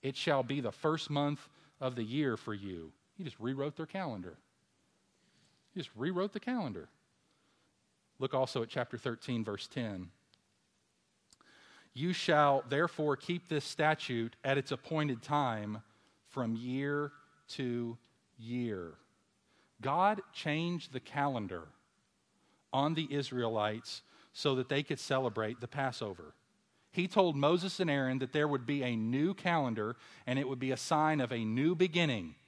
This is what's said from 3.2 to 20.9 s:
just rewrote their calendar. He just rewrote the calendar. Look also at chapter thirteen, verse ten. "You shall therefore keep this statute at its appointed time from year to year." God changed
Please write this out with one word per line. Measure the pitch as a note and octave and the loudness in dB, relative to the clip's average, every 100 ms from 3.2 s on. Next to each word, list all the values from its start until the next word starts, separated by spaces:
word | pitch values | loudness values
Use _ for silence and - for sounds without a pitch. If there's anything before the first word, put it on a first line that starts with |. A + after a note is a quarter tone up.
just | E3+ - | -12 -6
rewrote | A2+ C3+ C#3 D3 | -4 -2 -4 -4
their | D#3+ | -8
calendar. | F#3+ F3 G#2+ F2+ D#2+ _ _ _ _ _ _ _ _ _ _ _ _ _ | -6 -6 -6 -10 -14 _ _ _ _ _ _ _ _ _ _ _ _ _
He | F#3+ | -10
just | D3+ G#2+ | -10 -4
rewrote | C#3 F3+ G3+ | -2 0 -2
the | G#3 | -4
calendar. | - B3 D#3+ F2+ - _ _ _ _ _ _ _ _ _ _ _ _ _ | -4 -2 -2 -6 -12 _ _ _ _ _ _ _ _ _ _ _ _ _
Look | C3 | -2
also | C3 C3 C3 | 0 0 0
at | A2+ | -4
chapter | - A#2+ A#2 | -4 -4 -4
thirteen, | C3+ A2+ - A#2+ | -4 -6 -4 -4
verse | A2 G2+ - | -2 -6 -6
ten. | - A#2 G2 F2+ _ _ _ _ _ _ _ _ _ _ _ _ - - - - - - | -6 -4 -6 -10 _ _ _ _ _ _ _ _ _ _ _ _ -20 -20 -20 -20 -20 -18
"You | B2+ E3 | -4 -2
shall | F3+ - D3+ D3 C#3 | 0 4 8 8 6
therefore | B2 C#3 E3+ - D3+ C#3 | 4 2 2 2 0 0
keep | - F3 - | -2 -6 0
this | D3+ - | -2 -2
statute | - D#3 D#3 - A#2+ A2+ - | 2 4 4 0 -2 -2 -4
at | C3+ C3+ | 0 0
its | C3 | 0
appointed | C3+ - D#3 D3 A#2+ | -6 -2 -2 0 -2
time | - D3 C3+ A2 G#2 G#2+ - _ _ _ _ | 0 0 2 0 -4 -8 -10 _ _ _ _
from | - A#2 A2+ | -4 -2 -2
year | B2 B2+ C#3 C#3+ C#3+ - - _ _ | -2 -2 -2 -2 -4 -8 -20 _ _
to | - B2+ A#2+ A#2 A#2 _ _ _ _ | -6 -2 -2 -4 -8 _ _ _ _
year." | A2+ B2 A#2+ G2+ E2+ D#2 _ _ _ _ _ _ _ _ | -8 -4 -2 -4 -8 -14 _ _ _ _ _ _ _ _
God | C3+ D#3 G3 G#3+ - | -2 4 4 2 -6
changed | - D#3 D3+ E3+ F3 - | -8 -2 -2 -2 -4 -6